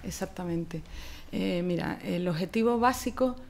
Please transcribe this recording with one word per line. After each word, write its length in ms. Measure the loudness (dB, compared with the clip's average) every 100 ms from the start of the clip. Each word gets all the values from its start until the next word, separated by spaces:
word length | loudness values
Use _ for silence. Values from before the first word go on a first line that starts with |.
Exactamente. 760 | -8 -6 -6 -4 -2 -2 -2 -6 -8 -10 -10 -12 -6
Eh, 300 | -2 0 2
mira, 360 | 2 2 0 -2
el 240 | -2 0 0
objetivo 520 | 0 0 4 4 6
básico, 560 | 4 4 -2 2 2 2